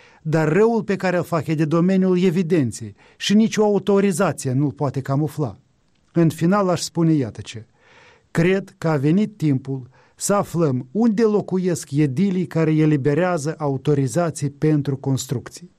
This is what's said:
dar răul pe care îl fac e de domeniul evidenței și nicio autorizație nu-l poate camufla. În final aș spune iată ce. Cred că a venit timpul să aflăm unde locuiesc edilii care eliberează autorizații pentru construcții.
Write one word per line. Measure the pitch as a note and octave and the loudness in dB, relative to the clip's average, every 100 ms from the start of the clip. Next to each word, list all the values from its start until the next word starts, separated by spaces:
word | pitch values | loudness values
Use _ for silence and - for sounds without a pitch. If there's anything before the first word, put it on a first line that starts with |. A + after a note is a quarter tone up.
| - _ | -20 _
dar | D#3 D#3+ D#3 | -2 0 2
răul | D#3+ A3+ A#3 | 4 4 2
pe | - F#3+ | 0 -2
care | F#3+ F3 | 0 0
îl | |
fac | D#3+ E3+ C#3 | 0 -2 -2
e | |
de | D#3 | -2
domeniul | D#3+ E3 F3 F#3+ F#3 F3+ | 0 2 2 2 2 2
evidenței | F#3 E3 E3+ F3 B2 - G#2+ - - - | 2 2 0 0 0 -4 -12 -16 -20 -8
și | - | 2
nicio | G3+ A3 - | 4 4 2
autorizație | G#3+ G3+ F#3+ G3 G3+ D#3+ F#3 - C3+ | 2 2 2 2 2 0 -2 -2 -2
nu-l | B2+ D3 | 0 -2
poate | - C#3+ C3+ | -2 -4 -4
camufla. | B2+ C#3 D3+ D3 C3 F#2 _ _ _ _ _ | -2 -2 -2 -4 -8 -8 _ _ _ _ _
În | E3+ E3 | 0 2
final | D#3+ E3+ G#3 F#3+ | 2 0 2 2
aș | E3+ | -2
spune | - - E3+ | -4 0 2
iată | D#3 A#2+ - | 2 -2 -8
ce. | - A2 A2 _ _ - - _ _ | -16 -16 -20 _ _ -20 -20 _ _
Cred | - E3+ F#3+ G3 - | 0 2 0 -2 -6
că | E3 | -2
a | D3+ | 0
venit | C#3+ F3 G#3+ - | 2 2 0 -2
timpul | D#3 C#3 C3+ C3+ A#2+ _ _ - | 0 0 -2 -10 -12 _ _ -8
să | - | -2
aflăm | G3+ F3 E3+ D#3+ B2+ B2+ | -2 -2 0 0 -2 -4
unde | G3+ A#3 G3+ | -2 0 2
locuiesc | A3+ G#3 G3 F#3+ F3+ E3 - | 2 0 -2 -2 -2 -4 -4
edilii | C#3 D3+ B2+ G3 F#3 D#3+ | 0 0 0 0 0 -2
care | D#3+ D#3+ | 0 2
eliberează | D#3 D#3 D3+ C#3 D3 F3+ F3 C#3+ D#3 | 2 2 2 2 0 0 0 -4 -6
autorizații | D3 C3+ D3+ C#3+ C3+ C3 E3+ - C#3 | -4 -2 0 0 0 0 -2 -4 -8
pentru | - D#3 D3+ C#3 C3+ | -2 0 0 0 -4
construcții. | C3+ C3+ - A#2+ - - F3 | -2 -4 -4 -8 -8 -18 -20